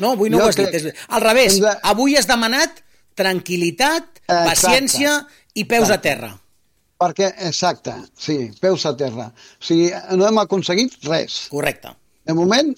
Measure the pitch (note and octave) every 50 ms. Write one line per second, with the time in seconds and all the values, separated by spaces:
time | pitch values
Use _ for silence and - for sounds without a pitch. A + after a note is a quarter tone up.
0 | G3 A#3+ C4 F#3+ G#3 A3 D#3 F3+ G#3+ A3 - G3+ G3 F#3 E3+ E3 D3+ D3+ - -
1 | - - - A3+ A#3 A3 A3+ C4 B3+ - G3 G3 G#3 G#3+ G3+ - - F#3 G3 G#3+
2 | C4+ C#4 C#4+ C#4 A#3 - B3 A#3 A3+ A3+ B3 C#4+ E4 E4 - - _ _ _ _
3 | _ _ _ - F#3+ F#3+ F#3 F3 F3 E3+ F3+ F3 F3 E3+ - - C4 D4 D#4+ E4
4 | E4 - - - _ - F3 E3+ E3+ E3 E3 - - F#3 B3+ C4 C#4 - - B3
5 | C#4+ D4 D4 D4 C#4+ - _ _ _ _ - G#3+ G3+ - A#3 A#3 G#3+ F#3+ G#3 -
6 | - D#3 C3+ B2 A#2+ A2 G2+ - _ _ _ _ _ _ _ _ _ _ _ -
7 | F3 E3+ C#3+ - G3 F#3+ F#3+ - F#3+ E3 C#3+ - F#3 F3 D3 - - C3 A2+ -
8 | - - _ - - - D#3 C#3 A#2+ A2 G#2 - - F#3+ F#3 - - D#3 C#3 C3+
9 | C#3+ B2+ A2 A#2+ A2+ A2+ - _ - - _ _ - - E3 E3 E3+ F3 F3 -
10 | - - F#3+ F3+ G3 G#3+ A3 A3 G3+ - G3 F#3 - - F3+ G3+ B3+ B3+ - -
11 | - D3 D#3+ D#3 - - - - - - C#3+ C#3+ D3 C#3+ - - - - - _
12 | _ _ _ _ - - D#3+ E3 F3 F#3 A3+ C4 D#4 D4+ B3